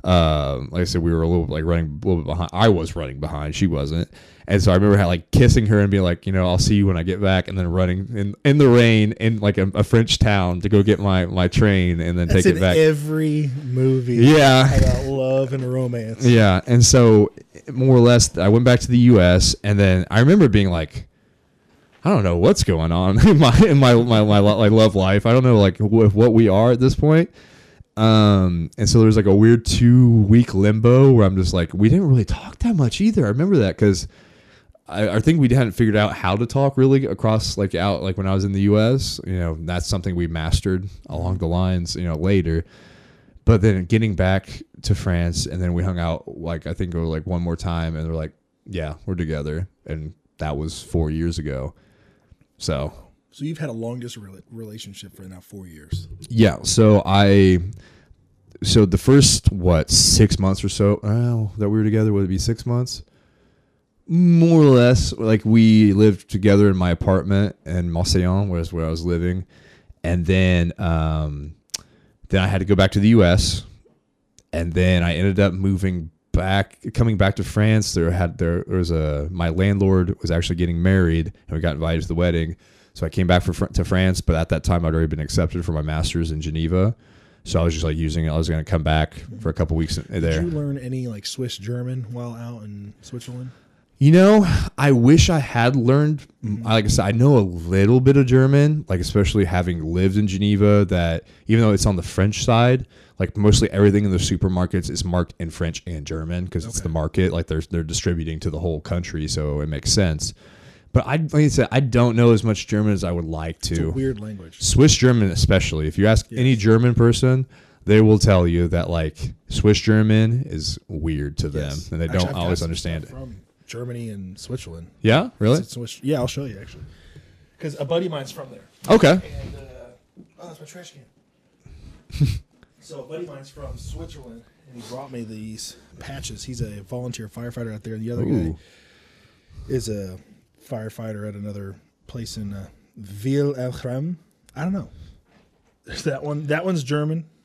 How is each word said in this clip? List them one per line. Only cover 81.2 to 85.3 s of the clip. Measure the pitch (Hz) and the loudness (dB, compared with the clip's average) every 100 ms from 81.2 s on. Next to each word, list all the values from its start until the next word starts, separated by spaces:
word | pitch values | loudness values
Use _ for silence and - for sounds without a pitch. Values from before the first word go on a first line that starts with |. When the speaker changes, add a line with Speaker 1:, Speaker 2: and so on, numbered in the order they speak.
| 80 - - | -4 -10 -10
Speaker 1:
and | 80 | -6
we | |
got | 82 73 | -6 -4
invited | 80 82 | -4 -4
to | - | -4
the | 82 | -2
wedding. | 87 85 80 85 _ _ _ - | -2 -2 -4 -10 _ _ _ -10
So | 80 | -8
I | |
came | - 90 | -4 0
back | 90 | 0
for, | 90 | 0
Fr-, | 82 - | -6 -4
to | - 85 | -4 -2
France, | 92 92 90 | 0 0 -2
but | - 80 | -2 -2
at | 82 | -2
that | 80 | -4
time | - 87 80 | -2 -2 0
I'd | |
already | 80 80 | -2 -2
been | 78 | -4
accepted | 73 | -6